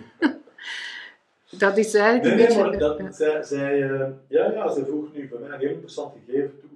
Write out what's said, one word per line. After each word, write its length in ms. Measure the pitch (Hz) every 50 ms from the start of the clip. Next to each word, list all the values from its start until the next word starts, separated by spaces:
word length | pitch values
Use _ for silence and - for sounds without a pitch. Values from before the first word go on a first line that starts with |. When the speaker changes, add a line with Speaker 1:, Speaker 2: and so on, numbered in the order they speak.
| 123 - _ - 330 -
Speaker 1:
<laughs> 120 | - - - _ _ - - - - - - - - - - - - _ _ _ _ _ _ _ - 185
Dat 180 | 208 202 196
is 160 | 220 208 - -
eigenlijk 300 | 208 202 220 240 254 285
Speaker 2:
Nee, 80 | 247
Speaker 1:
een 60 | 202
Speaker 2:
nee, 100 | 220 233
Speaker 1:
beetje 140 | 233 220 202 190 -
Speaker 2:
maar 100 | - 196
dat, 180 | - - -
Speaker 1:
ja. 140 | - 190 -
Speaker 2:
zij, 320 | - - 156 151 151 151 -
zij, 400 | - 143 139 139 139 143 139 135
eh, 260 | 135 135 135 135 135 - - _
ja, 240 | - 135 160 190 208
ja, 180 | - 214 202 - -
zij 120 | 143 -
voegt 280 | - 151 151 151 147 -
nu 140 | 143 131
voor 120 | 120 120 120
mij 100 | 131 143
een 100 | 143 135
heel 100 | 135 143
interessant 440 | - - - - - - - - - - -
gegeven 340 | 120 127 139 139 - - -
toe 100 | - - -